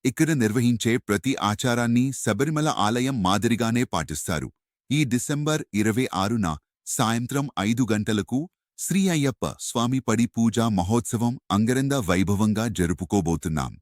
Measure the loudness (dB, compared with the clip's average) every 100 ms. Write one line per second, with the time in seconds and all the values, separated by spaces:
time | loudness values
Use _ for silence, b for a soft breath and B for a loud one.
0 | -2 0 2 4 2 4 2 2 0 0
1 | 0 -2 0 -2 -2 0 0 0 2 2
2 | 0 -2 -2 0 0 0 0 2 0 0
3 | -2 0 2 2 2 2 2 0 0 -2
4 | -4 -6 -4 -4 -4 _ _ _ _ 0
5 | 2 0 -2 -2 -2 -2 -2 0 0 0
6 | -2 0 0 0 -2 -4 _ _ -10 -2
7 | 0 0 -2 -4 -4 -2 -2 0 0 0
8 | 0 -2 -2 -4 -6 _ _ -12 -4 0
9 | 0 0 -2 -2 -6 -6 -6 -2 0 0
10 | 0 0 0 2 2 2 0 0 2 0
11 | 0 -2 -2 -4 _ 2 2 2 0 0
12 | 2 2 2 2 2 2 -2 0 0 0
13 | 0 0 0 -2 -2 -4 -4 -8